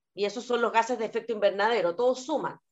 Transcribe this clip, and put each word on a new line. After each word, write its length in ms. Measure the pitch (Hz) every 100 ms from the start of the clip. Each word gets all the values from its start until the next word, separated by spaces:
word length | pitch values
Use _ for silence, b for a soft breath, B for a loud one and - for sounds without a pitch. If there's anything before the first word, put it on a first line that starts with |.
| _
y 100 | 180
esos 200 | 202 240
son 180 | 220 240
los 100 | 220
gases 260 | 220 226 233
de 60 |
efecto 300 | 214 226 226
invernadero, 600 | 214 196 196 214 233 170
todos 300 | 170 247 254
suman, 340 | - 277 156 - _